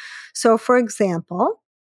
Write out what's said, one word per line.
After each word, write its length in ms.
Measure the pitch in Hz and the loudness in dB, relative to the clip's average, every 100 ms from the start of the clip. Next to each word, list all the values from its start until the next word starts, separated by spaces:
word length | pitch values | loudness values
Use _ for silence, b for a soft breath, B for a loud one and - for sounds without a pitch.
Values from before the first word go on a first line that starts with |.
| B B B | B B B
So, 240 | - 233 220 | 0 2 4
for 180 | - 247 | 4 2
example, 840 | 226 - 196 170 - 180 294 453 _ _ _ | 2 -2 -2 -2 -4 -2 -2 -2 _ _ _